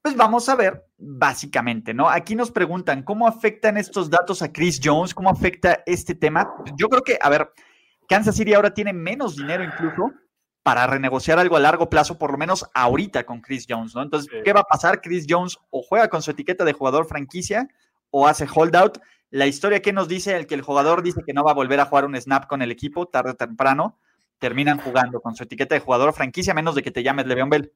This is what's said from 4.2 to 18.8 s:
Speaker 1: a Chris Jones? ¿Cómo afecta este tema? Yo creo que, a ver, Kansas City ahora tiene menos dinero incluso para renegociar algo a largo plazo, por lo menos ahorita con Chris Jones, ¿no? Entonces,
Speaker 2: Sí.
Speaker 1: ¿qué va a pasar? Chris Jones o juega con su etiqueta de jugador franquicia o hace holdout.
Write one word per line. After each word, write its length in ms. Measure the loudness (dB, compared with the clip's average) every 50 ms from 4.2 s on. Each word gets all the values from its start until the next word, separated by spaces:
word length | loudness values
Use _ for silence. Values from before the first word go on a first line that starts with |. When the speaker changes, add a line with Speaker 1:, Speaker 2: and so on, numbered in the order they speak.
| 2 2 -6 -6
Speaker 1:
a 100 | -6 -8
Chris 280 | -4 -2 -2 -2 -2 0 0
Jones? 300 | 2 2 2 0 -4 -6
¿Cómo 160 | 0 0 0
afecta 540 | 0 2 0 -2 -2 2 2 2 2 2 0
este 280 | -4 -4 -4 -4 -8 -4
tema? 380 | -2 -2 0 2 0 -2 -2 -6 -16 -16 -16 -4
Yo 100 | -2 0 2
creo 120 | 2 2
que, 160 | 2 0 -2 2
a 100 | 4 2
ver, 220 | 4 2 0 -2 _ _ _ _ _ _ _ _ _ _ _
Kansas 280 | 2 2 2 2 2 0
City 180 | 0 2 4 6
ahora 200 | 6 6 4 0
tiene 200 | -2 -6 -4 -6
menos 420 | -6 -6 -8 -6 -6 -6 -6 -6
dinero 280 | -8 -6 -6 -4 -4 -6
incluso 480 | -8 -6 -6 -6 -4 -2 -2 -4 -4 -4 _ _ _ _ _ _ _ _ _ _
para 220 | 0 2 2 2
renegociar 540 | 2 0 -2 -2 -2 -2 -2 2 2 4 4
algo 160 | 4 4 4
a 60 | 6
largo 280 | 6 6 4 4 0 2
plazo, 280 | 4 2 2 2 -2
por 140 | -6 -4 -4
lo 60 | -4
menos 320 | -4 -2 -2 -2 -4 -4 -6 _
ahorita 520 | 2 2 2 2 0 -2 -2 -4 -6 -6
con 160 | -4 -12 -16
Chris 240 | _ -10 -10 -10 -8
Jones, 280 | -8 -8 -8 -8 -8 -8
¿no? 60 | -10 -6
Entonces, 260 | -4 -4 -6 -6 -6
Speaker 2:
Sí. 80 | -12 -2 0
Speaker 1:
¿qué 80 | 4 4
va 60 | 4
a 40 | 4
pasar? 360 | 4 0 2 4 2 0 0
Chris 240 | -2 -6 -6 -4 0
Jones 300 | 0 0 0 0 -4 -10 _ _ _
o 120 | -10 -10
juega 280 | -4 _ 2 4 4 2
con 120 | 2 -4
su 100 | -4 -6
etiqueta 340 | -8 -6 -4 -4 -2 0 0
de 80 | 0 0
jugador 320 | 0 -2 0 0 0 0
franquicia 600 | -2 -6 -10 -10 -10 -10 -10 -8 -4 -4 -4 -6 -6 _ _ _ _ _ _ _ _
o 160 | 0 4 4
hace 180 | 4 4 2 -4 -2 2
holdout. 440 | 2 2 4 6 4